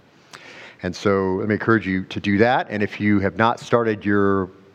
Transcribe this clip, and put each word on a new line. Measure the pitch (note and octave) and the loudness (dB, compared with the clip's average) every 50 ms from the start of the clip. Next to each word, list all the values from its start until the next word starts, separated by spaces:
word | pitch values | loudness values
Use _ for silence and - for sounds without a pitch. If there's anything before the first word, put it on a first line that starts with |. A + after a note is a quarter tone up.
| _ _ _ _ _ _ - - - - - - - - - - - | _ _ _ _ _ _ -20 -20 -20 -20 -20 -20 -20 -20 -16 -10 -8
And | F#2 F2+ | -8 -8
so | - - G#2+ G2 G2 F#2+ F#2+ F#2 | -2 -2 0 0 2 0 0 -2
let | F#2+ A2 G#2+ | -2 -2 -2
me | G#2+ | -2
encourage | F#2+ - - A#2 A2 - | 0 0 0 0 0 0
you | F#2+ F#2+ F#2 F#2+ | -2 -2 -4 -4
to | - - G#2+ | -6 -8 -6
do | - G#2+ G2+ G2 | -2 0 2 4
that. | A2 A#2+ B2+ D#3 F3 - | 4 4 4 0 -2 -4
And | G#2+ G#2 | -4 -4
if | G#2 G2 - - | -4 -4 -4 -2
you | G2+ G#2 G#2 G2+ | 0 2 2 2
have | F#2+ F#2+ E2 | 2 0 0
not | F2+ A2+ A#2 A#2+ - | 2 2 2 2 -2
started | - - - A#2+ A#2 A2+ G#2+ F#2+ F2 | -2 0 0 2 2 0 -2 -2 0
your | G2+ G2+ G#2 G2+ G2 G2 G2 F#2+ F2 - - - - - | 0 2 4 4 4 2 0 0 -4 -8 -16 -20 -20 -20